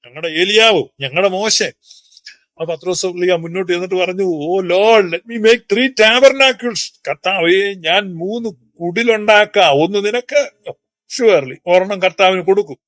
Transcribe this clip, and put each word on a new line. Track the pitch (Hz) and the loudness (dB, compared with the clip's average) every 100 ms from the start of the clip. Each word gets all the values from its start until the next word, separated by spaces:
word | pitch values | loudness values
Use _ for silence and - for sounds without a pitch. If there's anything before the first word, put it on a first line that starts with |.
| - | -18
ഞങ്ങളുടെ | 143 170 | -10 -6
ഏലിയാവ്, | 160 190 214 226 185 - _ | -2 0 2 4 2 -2 _
ഞങ്ങളുടെ | 135 156 196 | -6 -2 -2
മോശെ." | 185 214 - 175 _ _ - _ _ - _ _ _ | -2 -2 -2 -4 _ _ -20 _ _ -20 _ _ _
ആ | |
പത്രോസ് | 165 156 180 175 185 | -10 -8 -6 -6 -6
ലീഹ | 175 180 | -4 -2
മുന്നോട്ട് | 175 165 180 180 | -2 -4 -8 -4
ചെന്നിട്ട് | 175 180 | -4 -2
പറഞ്ഞു, | 185 185 185 | -4 -2 -2
"Oh | 190 160 151 190 180 | -4 -4 -2 -4 0
Lord, | 180 214 220 185 | 2 4 4 2
let | 165 233 | -6 -8
me | 233 | 0
make | 214 233 _ | 2 2 _
three | 202 262 | -2 -2
tabernacles." | 262 220 240 269 269 269 254 240 196 - _ - | 2 2 6 4 6 0 0 -6 -6 -10 _ -10
"കർത്താവേ, | 147 185 147 165 190 202 | -6 -4 -2 2 2 0
ഞാൻ | 196 160 185 196 | -6 -2 -2 -2
മൂന്ന് | 165 180 233 226 151 _ _ | -10 -8 -6 -8 -12 _ _
കുടിലുണ്ടാക്കാം, | 175 175 233 220 208 208 214 208 170 | -6 -2 0 0 4 4 4 2 2
ഒന്ന് | 139 170 202 202 | 2 0 -2 -4
നിനക്ക്." | 240 - 285 269 _ - - _ _ _ - | -6 -2 -2 -2 _ -18 -18 _ _ _ 0
Surely, | 226 175 131 123 175 | 2 2 -2 -12 0
ഒരെണ്ണം | 180 190 196 | 0 0 -2
കർത്താവിന് | 185 170 190 185 | -4 2 2 2
കൊടുക്കും | 170 196 165 131 | 0 0 0 -12